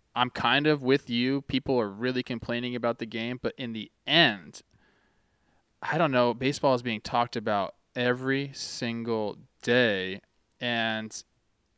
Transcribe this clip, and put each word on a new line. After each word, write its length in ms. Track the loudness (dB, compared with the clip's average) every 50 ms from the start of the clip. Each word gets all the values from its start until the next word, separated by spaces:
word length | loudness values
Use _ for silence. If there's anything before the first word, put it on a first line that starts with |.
| _ _ _
I'm 140 | 0 0 0
kind 380 | 0 0 2 2 2 4 4 4
of 140 | 2 2
with 280 | 4 2 2 2 2 0
you. 320 | -2 0 2 2 0 -2 -2
People 360 | -2 -4 -2 0 0 2 2
are 100 | 0 0
really 340 | -4 -4 -4 -2 -2 -2 -4
complaining 520 | -4 -8 -8 -6 -6 -6 -4 -4 -4 -4
about 240 | -2 -2 -2 -2 -2
the 60 | -6
game. 340 | -8 -6 -6 -6 -6 -6 -4
But 120 | -6 -6 -6 -6
in 160 | -8 -8 -8
the 180 | -8 -10 -10 -14 _ _ 2
end, 540 | 4 6 6 6 4 0 -8 -16 -18 -18 -20 _ _ _ _ _ _ _ _ _ _ _ _ _ _ _ _ _ _ _ _ _ _ _
I 160 | -8 -4 0 0
don't 140 | 2 4
know. 220 | 4 4 4 4 2
Baseball 400 | 0 0 -2 0 2 2 2 2
is 80 | 2
being 200 | 0 -4 -6 -6
talked 340 | -6 -2 0 0 0 0 -2
about 400 | -4 -2 0 0 0 0 -2 -6 _ _ _ _
every 560 | -2 0 0 0 0 0 0 0 0 -2 -6 -8
single 840 | -10 -10 -10 -8 -4 -4 -4 -4 -4 -2 -2 -2 0 -2 -4 -6 -8 -16 -20 _ _
day. 600 | 0 2 4 6 6 4 2 0 -2 -4 -6 -8 -10 _ _ _ _ _ _ _
And 640 | -4 -2 -2 0 0 -2 -2 -4 -6 -8 -10 -14 -14 _ _ _ _ _ _ _ _ _ _